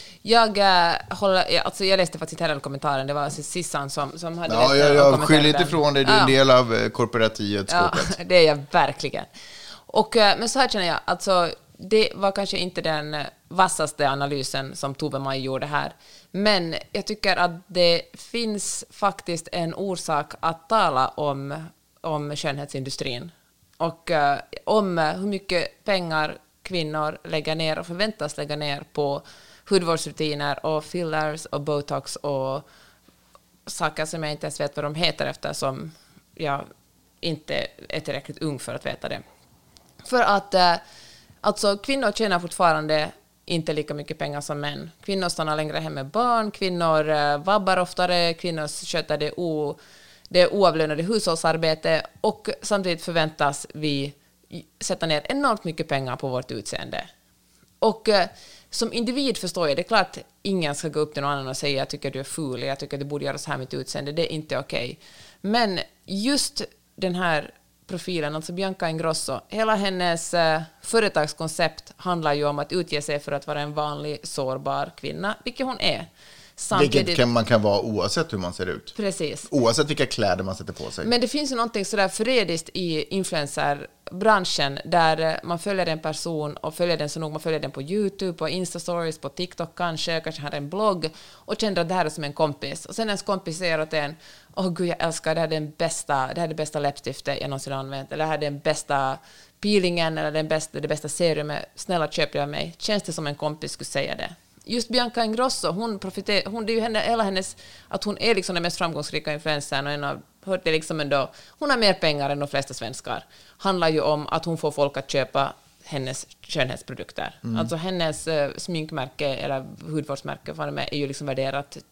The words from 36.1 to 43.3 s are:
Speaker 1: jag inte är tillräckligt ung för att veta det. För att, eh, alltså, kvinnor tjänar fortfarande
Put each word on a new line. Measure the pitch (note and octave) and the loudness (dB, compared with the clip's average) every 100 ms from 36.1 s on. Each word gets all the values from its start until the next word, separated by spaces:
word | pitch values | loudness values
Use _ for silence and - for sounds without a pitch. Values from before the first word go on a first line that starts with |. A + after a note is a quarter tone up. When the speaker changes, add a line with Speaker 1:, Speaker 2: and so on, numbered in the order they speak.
| _ _ | _ _
Speaker 1:
jag | - D3+ C#3 - - _ _ _ _ | -8 -4 -4 -8 -18 _ _ _ _
inte | E3+ D3+ - C#3+ - - - | -4 -4 -4 -4 -4 -10 -8
är | - | -6
tillräckligt | - C#3 D3 - | -4 -6 -8 -6
ung | D#3 C#3 | -6 -6
för | - | -6
att | B2 C#3 | -6 -6
veta | - - | -6 -8
det. | G#2 - _ _ _ _ _ _ - | -8 -12 _ _ _ _ _ _ -20
För | - B3 | 0 2
att, | G#3+ G3+ G3 | 4 4 4
eh, | F#3 F3 E3+ - - - - - _ | 4 6 4 -2 -20 -20 -20 -20 _
alltså, | G#3 G#3 G#3 G3 | -2 2 2 2
kvinnor | - C4+ A3 | 0 0 0
tjänar | G#3 G#3+ F3 | 0 0 0
fortfarande | F3 - F3 D#3 D#3 D3+ D3+ - _ | -2 4 4 4 2 0 0 -6 _